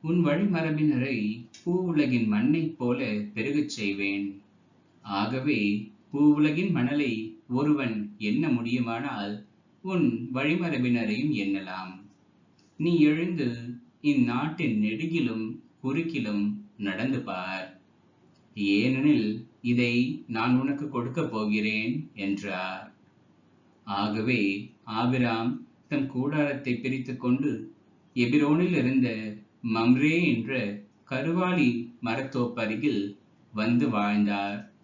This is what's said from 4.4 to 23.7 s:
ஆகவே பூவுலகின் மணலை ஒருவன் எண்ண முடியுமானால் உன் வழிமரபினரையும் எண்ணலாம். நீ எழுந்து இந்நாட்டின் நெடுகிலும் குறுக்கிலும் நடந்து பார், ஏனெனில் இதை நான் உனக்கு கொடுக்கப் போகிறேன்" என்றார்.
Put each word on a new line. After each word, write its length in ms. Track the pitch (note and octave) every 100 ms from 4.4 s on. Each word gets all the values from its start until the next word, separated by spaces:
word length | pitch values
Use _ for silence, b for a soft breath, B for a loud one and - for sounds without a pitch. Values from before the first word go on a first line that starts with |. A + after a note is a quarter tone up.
| _ _ _ _ _ _
ஆகவே 880 | - G2+ A2 C3 C#3+ A#2+ G#2 G#2 - - _
பூவுலகின் 580 | C#3+ D3 D3 D3+ D3+ F#3+
மணலை 680 | C#3+ B2 D3 C3+ A2 A2 - -
ஒருவன் 680 | B2 D3 D3 B2 G#2+ G#2 -
எண்ண 300 | G#2+ B2+ D#3+
முடியுமானால் 1000 | A#2+ A#2 B2 A#2 A#2 C#3 A2 G2+ G#2 - _ _ _
உன் 460 | F#3 F3+ C3+ A2+ -
வழிமரபினரையும் 1000 | B2+ D3 F3 E3+ C3+ B2 A#2+ G#2 A2 D3+
எண்ணலாம். 640 | A2+ G2 G2 F#2+ F#2 F#2 F#2+ - _ _ _ _ _ _ _
நீ 220 | E3 E3+
எழுந்து 800 | D3+ D#3 F3 E3+ B2 A#2 A#2+ A#2+ - _
இந்நாட்டின் 840 | D3 C#3 A#2 B2 D3+ D#3 C#3+ G#2+
நெடுகிலும் 760 | G#2+ A2 D#3+ E3 A#2+ A2+ A2 - - _
குறுக்கிலும் 600 | C3 D#3 E3 D3 A2 G2+ G#2 G#2 - -
நடந்து 420 | G2+ F#2+ B2+ C3+
பார், 600 | - F#2 F#2 F#2+ F#2 - _ _ _ _ _ _ _
ஏனெனில் 960 | - G2+ G2+ B2 C3 D3 B2+ G#2+ A2 - _
இதை 640 | A#2+ A#2+ A#2+ A#2+ B2+ - -
நான் 340 | A2 B2 B2+
உனக்கு 280 | C3+ C#3+ D3+
கொடுக்கப் 420 | C3 A#2+ D3 -
போகிறேன்" 800 | A2 G#2+ G#2+ G#2+ G#2+ A2 - -
என்றார். 800 | - G2 G2 G2+ F#2 F#2 F#2 F#2+ _ _ _ _ _ _ _ _